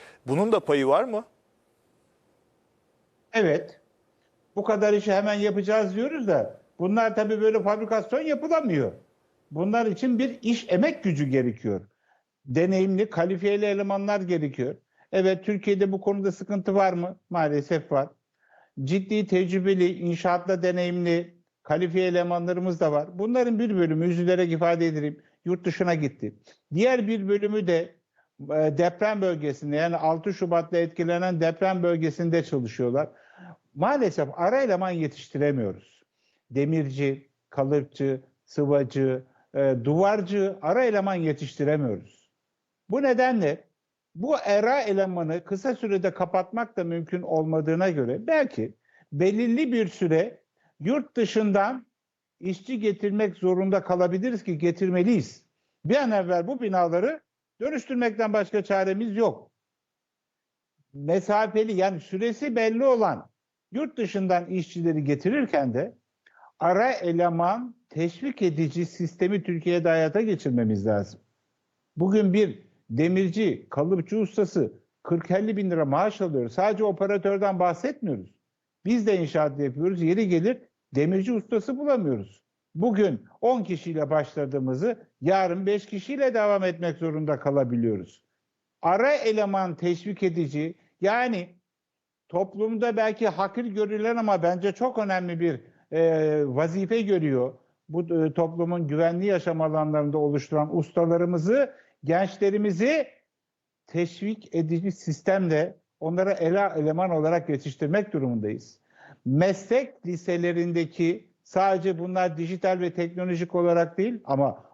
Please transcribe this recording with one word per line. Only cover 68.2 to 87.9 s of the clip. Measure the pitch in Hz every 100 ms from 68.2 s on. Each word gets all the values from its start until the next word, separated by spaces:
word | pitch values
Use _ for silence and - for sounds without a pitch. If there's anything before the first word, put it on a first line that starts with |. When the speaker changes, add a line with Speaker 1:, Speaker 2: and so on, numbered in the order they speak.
| 277 -
Speaker 2:
edici | 185 151 160 165 170
sistemi | - 170 - 180 202
Türkiye'de | 175 170 175 175 165
hayata | 160 160 202
geçirmemiz | 220 180 147 120 110 104 104
lazım. | 104 98 - _ _ _ _ _ _ _ -
Bugün | 185 214 202
bir | 190 202 - - _ -
demirci, | 113 165 185 190 190 208 - -
kalıpçı | - 160 190 165 214
ustası | 196 - 196 185 120 - _ _
kırk | - 170 -
elli | 190 214 208
bin | 196
lira | 170 143
maaş | 143 208 208
alıyor. | 185 139 117
Sadece | 117 202 202
operatörden | 214 170 196 202 196 196 202 185
bahsetmiyoruz. | 180 170 262 - 202 120 92 _ _ _ _ _ 185
Biz | 240 214
de | 190
inşaat | 156 160 151 139
yapıyoruz. | 143 127 175 185
Yeri | 165 190 208
gelir | 175 185 247 - _ _ 131
demirci | 156 190 190
ustası | 233 - 226 220 262
bulamıyoruz. | 294 262 165 117 98 - _ _ _ 156
Bugün | 226 202 202 147 - _
on | 226 254
kişiyle | 185 170 175 156 143
başladığımızı | 156 143 - 143 139 131 127 208 233 - _
yarın | 139 190 185 175 190
beş | 202 196
kişiyle | 202 190 277 269
devam | 220 208 202
etmek | 185 165 170 151
zorunda | 165 156 151 143
kalabiliyoruz. | 143 139 127 120 117